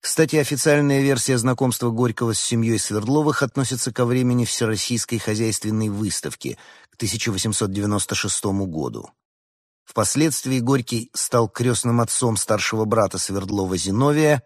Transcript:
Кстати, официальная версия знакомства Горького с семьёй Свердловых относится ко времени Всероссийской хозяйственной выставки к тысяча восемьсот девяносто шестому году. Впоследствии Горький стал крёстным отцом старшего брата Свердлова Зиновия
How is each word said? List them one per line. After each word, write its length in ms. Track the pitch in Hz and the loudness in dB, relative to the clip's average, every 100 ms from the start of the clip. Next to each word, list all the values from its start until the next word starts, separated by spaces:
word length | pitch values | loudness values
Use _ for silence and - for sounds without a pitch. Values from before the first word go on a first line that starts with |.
Кстати, 340 | - - 160 156 | -4 2 2 4
официальная 640 | 139 139 156 147 143 139 | 0 0 4 4 4 4
версия 340 | 139 135 - 127 | 4 2 2 2
знакомства 540 | 120 123 131 117 120 | 2 2 0 0 -2
Горького 460 | 113 123 107 117 107 | 2 0 2 -2 0
с 40 | |
семьёй 380 | - 117 113 110 | 0 0 2 0
Свердловых 640 | - 104 104 147 151 147 | 0 -2 0 2 2 0
относится 500 | 139 - 131 127 - | -2 0 -2 -2 -6
ко 140 | 117 120 | -2 0
времени 400 | 127 123 123 113 | 2 2 2 0
Всероссийской 720 | - 113 107 - 117 - 117 | 0 -2 -2 -2 -4 -2 -4
хозяйственной 720 | - 107 113 104 107 110 110 | -2 -2 0 -2 -2 -2 -2
выставки 720 | 101 107 - 78 - 65 58 - - _ | -2 -4 -4 -8 -8 -10 -10 -16 -20 _
к 60 | _ | _
тысяча 340 | 110 117 - | -6 -4 -4
восемьсот 400 | 95 110 101 104 | -2 -2 -2 -2
девяносто 420 | 98 104 101 - | -2 -2 -2 -2
шестому 540 | - - - 107 98 98 | -4 -2 -2 -2 -2 -2
году. 420 | 80 65 55 - _ _ _ _ _ _ _ | -4 -6 -8 -14 _ _ _ _ _ _ _
Впоследствии 760 | _ - - - 156 143 131 131 | _ -2 0 2 0 0 -2 -2
Горький 500 | 120 139 120 117 113 - | 2 0 0 -6 -6 -8
стал 340 | - 123 113 | 0 2 0
крёстным 520 | - 123 117 123 120 | 0 0 2 2 2
отцом 360 | 113 - 127 107 | 2 0 0 0
старшего 480 | - 107 - 110 110 | 0 0 0 -2 0
брата 320 | 113 98 95 | 2 2 0
Свердлова 600 | - 98 95 101 95 92 | -4 -4 -4 -2 0 -2
Зиновия 680 | 95 101 139 147 151 143 | 0 2 2 4 4 2